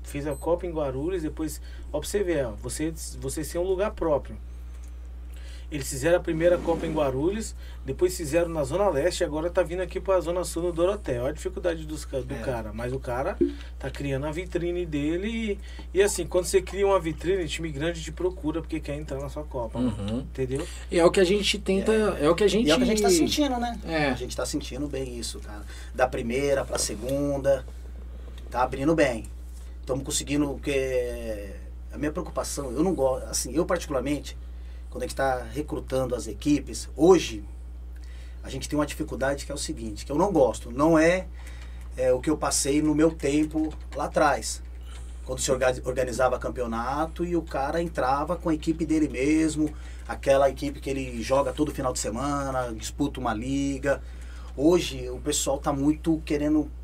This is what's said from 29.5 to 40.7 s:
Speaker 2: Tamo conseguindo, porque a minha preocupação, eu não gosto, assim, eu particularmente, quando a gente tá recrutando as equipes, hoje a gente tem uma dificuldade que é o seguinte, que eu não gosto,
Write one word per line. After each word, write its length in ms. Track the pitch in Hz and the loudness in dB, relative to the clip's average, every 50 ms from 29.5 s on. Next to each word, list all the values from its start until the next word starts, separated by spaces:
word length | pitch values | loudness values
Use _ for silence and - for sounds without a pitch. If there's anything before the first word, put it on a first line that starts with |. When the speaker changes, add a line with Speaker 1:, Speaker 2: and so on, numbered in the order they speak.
| - - - - - - - | -14 -14 -14 -14 -14 -12 -4
Speaker 2:
Tamo 180 | - 131 139 135 | -4 -2 -2 -2
conseguindo, 440 | 151 143 - 156 - 143 147 147 143 | -2 -2 -4 -2 0 2 2 2 2
porque 1040 | 135 117 - 147 143 135 131 131 131 127 123 120 117 117 117 113 110 101 101 101 95 - - - - - - - - | 0 -4 -2 0 2 2 2 2 2 2 0 0 -2 -6 -4 -6 -6 -6 -6 -10 -10 -10 -12 -12 -12 -12 -12 -12 -6
a 40 | - | -4
minha 120 | 139 151 | -4 -2
preocupação, 600 | 151 180 165 - - - 131 - - - 139 131 | -2 -4 -6 -4 -4 -4 -4 -2 -4 -4 -4 -4
eu 120 | 113 131 160 | 0 2 2
não 120 | 190 175 | 2 4
gosto, 320 | 135 135 131 131 131 - - | 4 4 2 2 0 -4 -4
assim, 260 | - - - 135 117 | -4 -2 -2 0 0
eu 140 | 147 175 175 | 0 2 2
particularmente, 680 | 190 170 - - 147 131 120 139 147 143 - - - - - - - - - - - - - - | 2 -2 0 -2 -2 -2 0 0 -2 -2 -4 -8 -12 -12 -12 -12 -12 -12 -12 -12 -12 -12 -12 -10
quando 140 | - - 127 | -8 -6 -6
a 40 | 123 | -6
gente 80 | - | -2
tá 300 | - 135 135 131 123 120 113 110 | 0 2 2 2 0 -2 -6 -4
recrutando 640 | 135 151 151 - 131 120 - 131 131 131 123 123 | -6 -4 -4 -4 -6 -4 0 0 0 2 2 0
as 120 | 117 107 113 | -2 -2 -6
equipes, 640 | 101 101 - 143 147 139 - - 110 - - - - | -8 -2 4 4 4 4 4 -2 -8 -8 -8 -10 0
hoje 480 | - 147 175 190 165 156 - 113 104 - - - - - - - - - - - - - - - - - - - - - | 6 8 10 10 10 8 0 -6 -8 -8 -10 -12 -12 -12 -12 -12 -12 -12 -12 -12 -12 -12 -12 -12 -12 -14 -14 -14 -12 -10
a 60 | - | -8
gente 180 | - 135 131 - | -8 -6 -6 -2
tem 80 | - 147 | 0 0
uma 60 | 147 | 0
dificuldade 600 | 147 - - 156 151 - 117 127 135 139 139 - | 0 -2 -6 -6 -6 -2 -2 0 0 0 -2 -4
que 60 | - | -8
é 40 | 143 | -6
o 20 | 143 | -6
seguinte, 480 | - - 160 120 117 110 101 - - | -4 -6 -6 -6 -6 -8 -8 -8 -6
que 60 | - | -2
eu 40 | 139 147 | 2 2
não 140 | 180 208 | 4 4
gosto, 400 | 196 160 135 117 - - - 120 | 6 6 6 6 4 0 -6 -8